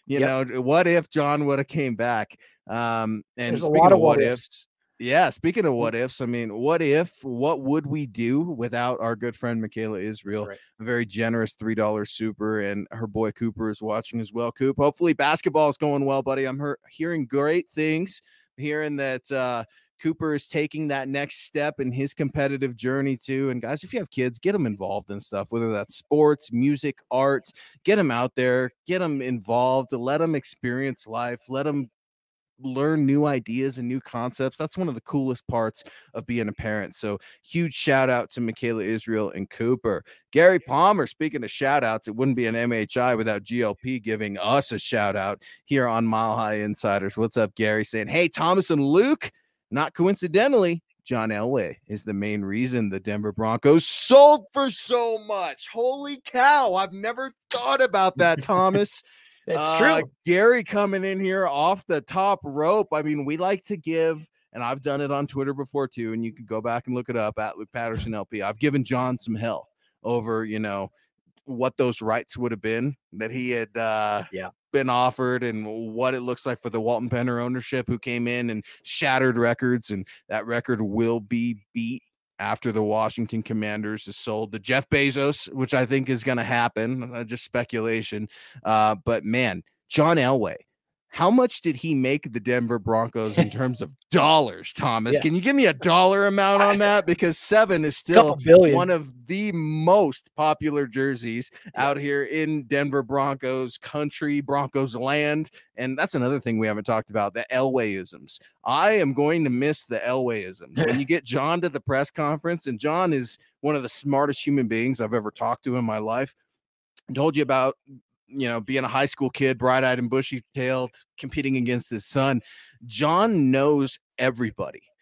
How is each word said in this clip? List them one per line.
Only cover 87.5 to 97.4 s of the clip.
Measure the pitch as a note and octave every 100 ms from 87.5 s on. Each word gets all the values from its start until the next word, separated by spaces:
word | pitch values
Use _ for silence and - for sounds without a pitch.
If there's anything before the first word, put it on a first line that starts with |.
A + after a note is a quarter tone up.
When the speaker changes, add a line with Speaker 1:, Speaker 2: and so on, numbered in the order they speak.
| B2 A#2+ A#2 A2+ A2+ G#2+ G#2 G#2+ - - -
Speaker 1:
Uh, | - G#2+ G#2+
but | G#2 A#2+ A2+ G#2+
man, | B2 A#2+ F2+ - _ _
John | - D3+ E3
Elway, | B2+ C3+ F#2+ - _ _ _ _ _
how | - F3
much | B3 B3 -
did | E3+ C3
he | D#3+ C#3
make | B2+ C#3+ B2+
the | A2+
Denver | G#2+ B2 A#2 A#2+
Broncos | G2 A2+ A2+ A#2 A2 G#2
in | G#2+
Speaker 2:
<laughs> |
Speaker 1:
terms | A#2 B2+ A#2+
of | E2 - -
dollars, | E3+ D3 D#3+ B2+ F2+ -
Thomas? | - C#3 A2+ A2+ C#3+
Speaker 2:
Yeah. |
Speaker 1:
Can | D3
you | F3
give | G#3 C#4
me | G#3+
a |
dollar | C3 F3 F3 F#3 G3 G3+
amount | G3 G3 G3+
on | G3+ G3+
Speaker 2:
<laughs> |
Speaker 1:
that? | G#3 G#3 E3
Because | E3+ F3
seven | D#3+